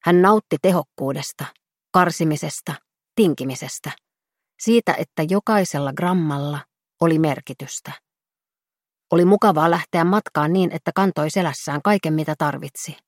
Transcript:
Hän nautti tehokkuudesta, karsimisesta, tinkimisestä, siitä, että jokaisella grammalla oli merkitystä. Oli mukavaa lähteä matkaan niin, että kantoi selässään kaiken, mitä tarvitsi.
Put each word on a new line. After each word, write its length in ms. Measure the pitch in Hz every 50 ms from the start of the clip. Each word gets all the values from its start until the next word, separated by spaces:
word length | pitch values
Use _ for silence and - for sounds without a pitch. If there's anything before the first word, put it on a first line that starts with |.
| -
Hän 180 | 170 175 175
nautti 360 | 180 196 214 220 - _ - 143
tehokkuudesta, 840 | - 185 185 175 147 _ _ - - 135 135 143 139 - - - 151 - _ _ _ _ _ _ _ _ -
karsimisesta, 800 | 185 180 170 160 - 170 160 151 147 - 156 - - - - 143 - _ _ _ _ _ _ _
tinkimisestä, 760 | - 220 175 143 - 127 131 131 - - 131 - - - 147 - _ _ _ _ _ _ _ _ _ _ _ _ _ -
siitä, 300 | - 233 233 - - 165
että 300 | - - _ _ - 160 160
jokaisella 640 | 185 202 - - 220 208 185 - - 143 143 135 135
grammalla 680 | 147 170 175 185 185 165 156 143 143 143 147 147 143 - _ _ _ _ _ _ _
oli 180 | 165 170 160 156
merkitystä. 720 | 160 151 135 - - - 123 _ 139 139 - - _ - 139 - _ _ _ _ _ _ _ _ _ _ _ _ _ _ _ _ _ _ _ _ _ _
Oli 140 | - 170 175
mukavaa 460 | 180 202 208 - 208 175 151 156 170
lähteä 320 | 170 175 156 _ - 175 165
matkaan 500 | 175 190 214 - - _ 156 151 151 170
niin, 180 | 190 185 170
että 200 | - 165 _ - -
kantoi 340 | - 196 196 - - 151 156
selässään 520 | - 196 180 160 135 - - - 143 147
kaiken, 320 | - 202 208 196 - 160 156
mitä 220 | 156 156 151 151
tarvitsi. 600 | _ 160 147 139 139 139 139 _ - - - 147 - _